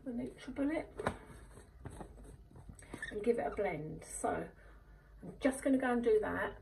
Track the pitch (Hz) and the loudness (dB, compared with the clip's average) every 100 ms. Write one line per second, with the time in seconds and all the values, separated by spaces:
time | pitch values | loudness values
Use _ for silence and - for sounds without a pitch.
0 | 269 240 254 - - 254 277 320 - - | -4 -4 -4 -8 -8 0 2 2 -2 -4
1 | - - - - - - - - - - | -4 -4 -12 -16 -16 -18 -18 -14 -14 -12
2 | - - - - - - - - - - | -14 -14 -16 -18 -18 -18 -16 -16 -14 -10
3 | - 208 220 233 - - 196 156 156 156 | -6 0 2 2 0 0 0 0 -6 -8
4 | - - - - 170 - - - - - | -10 -4 -2 -2 -4 -12 -20 -20 -20 -20
5 | - - 175 - 269 262 294 262 262 240 | -20 -16 -14 2 2 4 4 6 6 4
6 | 233 214 196 175 214 - | 8 6 6 0 0 -2